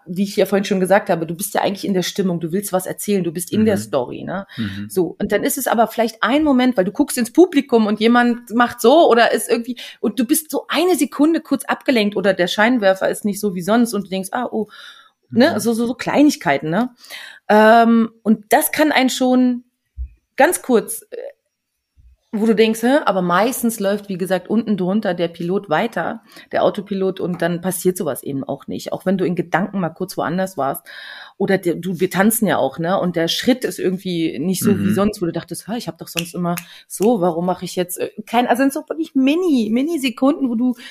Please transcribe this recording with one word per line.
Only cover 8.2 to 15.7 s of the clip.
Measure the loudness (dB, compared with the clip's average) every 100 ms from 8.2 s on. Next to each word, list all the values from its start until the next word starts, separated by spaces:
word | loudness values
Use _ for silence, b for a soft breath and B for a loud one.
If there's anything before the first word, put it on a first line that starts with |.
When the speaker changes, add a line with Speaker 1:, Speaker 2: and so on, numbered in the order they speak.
| 4 0 -4
Speaker 1:
macht | 0 0 4
so | 6 8 8
oder | 6 4
ist | 2 0
irgendwie, | -2 -2 -10 B B
und | -4 -2
du |
bist | 0 -2 -2
so | -6 -4
eine | 0 2 2
Sekunde | 0 2 2 2
kurz | -2 -4
abgelenkt | -2 -2 0 2 2 2
oder | 0
der | 2 0
Scheinwerfer | 2 2 4 2 2 0
ist | -2
nicht | -4 -2
so | -4
wie | -4
sonst | 0 2 2
und | -2 -4
du |
denkst, | -8 -6
„Ah, | -6 -4
oh“, | -6 -6 B B B B _ _
ne? | 2 2
Speaker 2:
Mhm. | 2
Speaker 1:
So, | 0